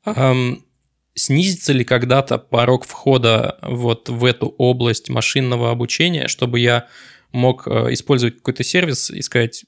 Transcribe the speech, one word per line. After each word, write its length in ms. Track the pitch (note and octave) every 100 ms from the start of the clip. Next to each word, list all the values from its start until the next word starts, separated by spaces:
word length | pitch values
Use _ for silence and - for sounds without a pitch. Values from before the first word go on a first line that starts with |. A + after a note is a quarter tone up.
Ам, 600 | - G#3+ C3 B2+ B2 - _ _ _ _ _
снизится 580 | - - C3+ F#3 F3 -
ли 120 | C3
когда-то 540 | A#2+ B2+ B2 C3+ C3+ A#2
порог 460 | _ A#2+ A#2+ B2+ -
входа 720 | - - C3 A#2 A2 A#2 -
вот 460 | - B2 A#2+ A#2 -
в 160 | A#2
эту 240 | B2 A#2+ G#2+ -
область 500 | B2 B2+ A#2+ A2 -
машинного 600 | A#2+ - C#3 B2+ A#2+ A#2+
обучения, 580 | A#2+ A#2+ - E3+ E3 B2+
чтобы 320 | - B2 A#2+
я 260 | A#2+ A#2+ - - - - _
мог, 340 | B2 B2+ B2 -
э, 240 | A#2 A#2
использовать 440 | B2 - C3+ A#2+ -
какой-то 280 | - B2
сервис 460 | C3 F3+ F3 B2+ -
и 120 | C3
сказать 420 | - B2 A2+ -